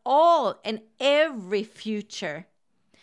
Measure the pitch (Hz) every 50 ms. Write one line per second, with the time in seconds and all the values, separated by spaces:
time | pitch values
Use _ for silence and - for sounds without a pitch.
0 | - 247 269 294 330 339 339 311 247 190 - - - - 220 214 - _ _ -
1 | 262 277 285 294 311 320 269 220 185 180 208 202 - - _ - - 220 214 208
2 | 202 - - - 202 160 147 160 185 _ _ _ _ _ _ _ _ _ _ _